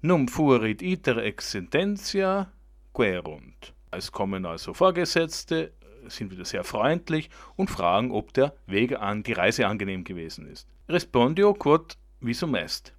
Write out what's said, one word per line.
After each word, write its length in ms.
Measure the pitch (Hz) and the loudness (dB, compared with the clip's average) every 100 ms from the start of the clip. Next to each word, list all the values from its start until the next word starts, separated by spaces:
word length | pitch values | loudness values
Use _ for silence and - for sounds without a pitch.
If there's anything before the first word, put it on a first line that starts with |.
Num 260 | 151 180 127 | 4 4 2
fuerit 540 | - 151 123 110 107 | 2 6 6 4 -2
iter 340 | 180 185 - 113 | -2 -2 0 0
ex 340 | 107 101 - | -2 -6 -8
sententia 1000 | 104 90 143 196 202 - 202 190 196 190 - - - - | -8 -2 -2 0 -4 -4 -2 0 0 -4 -10 -20 -20 -16
querunt.“ 800 | - 110 90 80 76 - - - - - | -2 0 0 -6 -14 -18 -20 -20 -20 -14
Es 220 | 92 - | -12 -10
kommen 320 | - 98 95 90 | -6 -4 -2 -6
also 280 | 85 - | -8 -10
Vorgesetzte, 1000 | - 185 175 175 170 165 - - 165 160 - - - - | 2 2 2 0 0 -2 -6 -4 -4 -4 -12 -20 -20 -18
sind 220 | - 101 | -12 -10
wieder 140 | 92 | -10
sehr 200 | 90 95 | -8 -6
freundlich 680 | 87 113 120 170 - 156 151 - - - | -4 0 2 0 -2 -4 -4 -16 -20 -4
und 140 | 190 | -4
fragen, 420 | - 87 95 123 | 0 2 4 2
ob 200 | 107 - | -4 -2
der 220 | - 143 - - | 2 2 0 -2
Weg 320 | 98 123 131 | 2 2 0
an, 240 | 101 104 | -4 -4
die 100 | 104 | -4
Reise 340 | 107 95 117 104 | 2 2 2 0
angenehm 380 | 104 98 95 | 0 -4 -6
gewesen 420 | 85 90 82 - 73 | -8 -10 -10 -12 -16
ist. 220 | 69 - - - | -18 -20 -20 -2
„Respondio 680 | 170 170 127 120 160 202 | -2 0 2 4 4 4
quod 420 | 202 143 160 165 - - - | 4 4 4 2 -20 -20 -10
visum 340 | 120 120 170 | -6 -4 -2
est.“ 400 | 113 78 - - | -2 -4 -10 -12